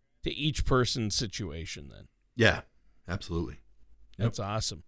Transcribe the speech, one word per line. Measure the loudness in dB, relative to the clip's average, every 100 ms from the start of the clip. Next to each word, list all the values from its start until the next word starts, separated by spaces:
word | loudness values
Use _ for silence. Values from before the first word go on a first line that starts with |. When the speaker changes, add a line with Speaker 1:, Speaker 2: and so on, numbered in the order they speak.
| _ _
Speaker 1:
to | -6
each | -2 0 0
person's | 4 4 4 0 0
situation | -2 -2 -6 -8 -8 -8 -10 -14
then. | -18 -20 _ _ 6
Speaker 2:
Yeah, | 6 6 -2 _ -20 -16 -6
absolutely. | -6 -4 -4 -4 -8 -20 -20 -20 -20 -16 -2
Yep. | -2
Speaker 1:
That's | -2
awesome. | -4 -2 -4 -6